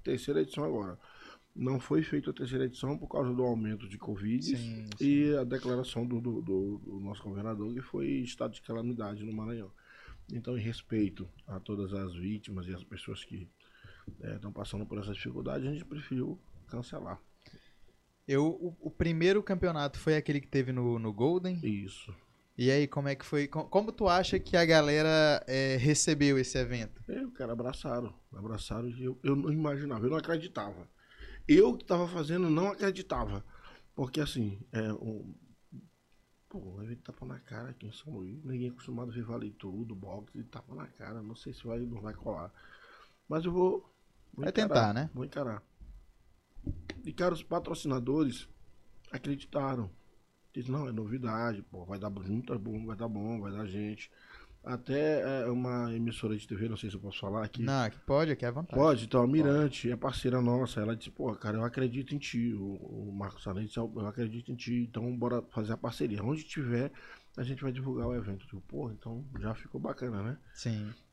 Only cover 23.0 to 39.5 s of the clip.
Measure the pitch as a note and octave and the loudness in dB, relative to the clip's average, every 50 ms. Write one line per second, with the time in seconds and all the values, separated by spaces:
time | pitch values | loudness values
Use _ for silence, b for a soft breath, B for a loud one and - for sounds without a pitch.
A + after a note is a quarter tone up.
23 | C#3 C#3 C#3 C3+ - - D#3 D3 C#3+ C#3 - D#3 - - - G3 A3 G#3+ - - | -2 -2 -2 -4 -4 0 2 2 2 0 -2 -4 -2 2 4 4 4 2 0 2
24 | G#3+ F#3 F3 F#3 F3+ - G3 F#3 - - F3+ F3 E3+ D#3+ D#3+ D#3 D3 D3 D3 D#3 | 4 6 6 6 6 4 2 0 2 4 6 6 8 10 10 10 10 8 6 6
25 | D#3 D#3+ D#3 D#3 D#3 D3+ D3 - - B2+ C3 C3+ C3+ C3+ C3 B2+ A#2+ D3+ D3+ - | 6 8 8 8 8 8 6 4 2 0 2 2 4 4 4 4 6 6 6 6
26 | - F3 D#3 C#3+ D3 C#3+ C#3 C3 B2+ - - C3+ B2+ A#2 B2 A#2 A2 - - - | 6 4 6 6 6 6 6 6 4 2 0 0 0 0 -2 -4 -4 -6 -10 -12
27 | - - - C4 C4+ A#3+ - - C3 A2+ A#2 A#2 B2 B2+ C3 - - C#3+ A#2+ A#2+ | -8 -6 -4 -4 -4 -6 -6 -6 -4 -4 -2 -2 -2 -4 -4 -4 -4 -2 -2 -2
28 | A#2+ G2+ F2 - - _ - G2 G2+ A2 A2 G2+ - - G#2 A2 A#2+ B2 A#2 B2+ | -2 -4 -8 -14 -18 _ -12 -10 -6 -6 -6 -6 -4 -4 -4 -4 -4 -4 -4 -4
29 | B2+ B2+ B2+ - - C3+ C#3 C#3+ C#3+ D3+ D3+ D#3+ D#3 D3 C#3+ C#3 D3 C#3+ B2 G#2+ | -4 -4 -4 0 2 2 2 4 2 2 2 2 2 0 0 -2 -2 -2 -2 0
30 | A2 C3 D#3 D#3+ D#3 D#3+ E3 D#3 D#3+ F3+ - B2 G2+ G2+ F#2 F2+ F2+ - _ B | 2 2 2 2 2 2 0 0 0 -4 -6 -6 -6 -6 -8 -10 -14 -18 _ B
31 | B B B B B B B B B - D3 F3+ G#3+ B3 A3+ - - - F#3 E3+ | B B B B B B B B B 10 10 12 12 10 6 2 0 2 2 2
32 | F3 F3 F3+ F3 D3+ D3 E3+ F3+ F#3 E3 D3+ D#3+ F#3+ G3+ F#3+ G3 G#3 G3 F#3 F#3 | 2 0 0 -2 0 0 2 2 4 4 6 6 4 4 2 2 2 2 2 0
33 | F#3 - D3 B2 A2+ G2+ G2+ G2+ - B B B B B B B B - _ - | -2 -2 -2 0 0 0 -2 -4 -6 B B B B B B B B -12 _ -4
34 | C#3 B2 - D#3 D3 C#3+ - C3 G#2+ G#2 G2 G2+ B2+ - - A2 A2 G#2+ G#2+ - | -4 -2 0 0 0 0 0 -2 -2 -2 -4 -6 -10 -6 -4 -2 -2 -2 -2 -4
35 | - A2+ A2 G#2 - G2 - - - - - _ _ _ - - - - _ _ | -4 -6 -6 -6 -10 -12 -14 -16 -20 -20 -20 _ _ _ -18 -18 -18 -20 _ _
36 | _ _ _ _ _ _ _ _ _ _ - G3 G2 F#2+ F#2 G2+ G#2 A2+ A#2+ - | _ _ _ _ _ _ _ _ _ _ -12 -12 -10 -10 -10 -10 -8 -10 -10 -10
37 | - - A#2 - B2+ C3 C3 B2+ - - A#2 A2 A#2+ C3 B2+ - - G#2+ A#2 - | -12 -16 -14 -12 -12 -12 -12 -12 -14 -12 -10 -10 -10 -10 -12 -12 -14 -14 -14 -14
38 | - D3+ C3+ G2+ F#2 F#2 A2+ D3+ D3+ C3 C3 B2 B2 B2 B2 - - B2+ B2 A#2 | -14 -12 -10 -10 -10 -10 -10 -10 -8 -6 -4 -4 -4 -4 -6 -8 -10 -10 -8 -8
39 | B2 A#2+ A2 A#2+ A2+ A2+ A#2 A#2 A2 G#2 | -8 -6 -6 -6 -6 -6 -6 -6 -6 -8